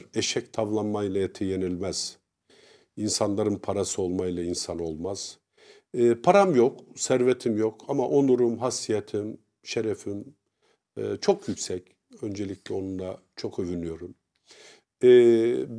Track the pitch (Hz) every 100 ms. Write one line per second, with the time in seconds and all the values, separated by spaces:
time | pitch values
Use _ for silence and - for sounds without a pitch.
0 | - 110 - 123 117 - 107 107 104 104
1 | 101 98 92 - 95 95 92 87 95 -
2 | - - _ _ _ _ _ _ _ -
3 | 107 - 104 101 104 101 - 98 95 -
4 | 92 92 92 87 87 87 - 85 82 78
5 | 90 98 - - _ _ - - _ 123
6 | 120 117 - 202 190 131 117 - - -
7 | - 127 127 123 120 107 110 - - 139
8 | 123 143 139 123 120 113 127 117 - 107
9 | - 104 107 - _ _ - 117 110 95
10 | 104 101 - _ _ _ _ _ _ 107
11 | 104 101 - 185 - 98 - 92 - _
12 | _ - 110 98 98 95 - 98 95 95
13 | 92 - _ - 104 - 90 87 82 82
14 | 87 - _ _ _ - - - _ -
15 | 123 123 120 113 117 127 135